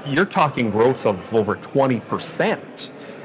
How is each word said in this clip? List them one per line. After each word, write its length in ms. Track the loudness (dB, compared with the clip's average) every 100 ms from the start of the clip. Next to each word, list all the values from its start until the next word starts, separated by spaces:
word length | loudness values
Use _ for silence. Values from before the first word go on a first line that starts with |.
| -2
you're 200 | 0 2
talking 460 | 2 2 2 0
growth 340 | 4 4 4 0
of 280 | -2 0
over 220 | 0 2 -2
twenty 420 | -2 2 2 2
percent. 920 | -2 -4 -4 0 0 0 -6 -8 -8 -10 -18 -16